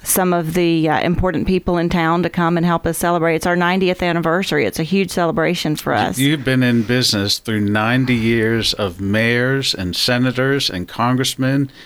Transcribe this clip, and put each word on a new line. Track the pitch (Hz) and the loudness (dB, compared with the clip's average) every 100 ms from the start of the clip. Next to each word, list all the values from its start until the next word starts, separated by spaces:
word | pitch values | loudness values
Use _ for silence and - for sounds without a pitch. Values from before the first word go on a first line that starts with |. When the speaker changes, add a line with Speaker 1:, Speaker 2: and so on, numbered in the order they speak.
Speaker 1:
some | - 190 180 | -2 0 2
of | 175 156 | 0 0
the, | 180 170 165 156 | 0 2 2 2
uh, | 135 | 0
important | - 170 185 156 113 | 0 0 0 0 0
people | 185 185 175 | 0 0 0
in | 165 | 0
town | 175 160 170 | 2 2 2
to | 170 | 0
come | 180 165 170 | 0 0 2
and | 175 | 2
help | 165 165 | 0 -2
us | 160 | -2
celebrate. | 175 175 165 160 | 0 2 2 0
It's | 180 | 0
our | |
ninetieth | 175 175 190 185 180 | 0 2 2 0 0
anniversary. | 175 170 165 175 190 151 107 | 0 0 0 0 0 0 0
It's | - | -2
a | |
huge | 156 196 180 | 0 0 0
celebration | 190 170 156 160 175 160 151 | 0 0 0 0 0 -2 -4
for | 147 | -2
Speaker 2:
You, | 117 | 0
Speaker 1:
us. | 98 98 | 0 0
Speaker 2:
you've | 139 151 | 0 0
been | 123 131 | 0 2
in | 123 120 | 2 2
business | 107 127 123 104 101 - | 0 0 0 0 -2 -4
through | - 107 | -4 -2
ninety | 101 107 110 127 127 120 | 0 0 0 0 2 2
years | 113 117 110 113 104 | 2 2 2 0 -2
of | - 98 92 | -2 -4 -2
mayors | 98 107 113 120 127 135 131 - | -2 0 2 2 0 -2 -2 -4
and | 90 | -4
senators | - - 123 127 120 135 139 - | -2 0 0 0 0 0 0 -2
and | 92 90 | -4 -6
congressmen | - 120 127 131 - 131 139 139 - | -2 0 0 0 -2 0 0 -2 -6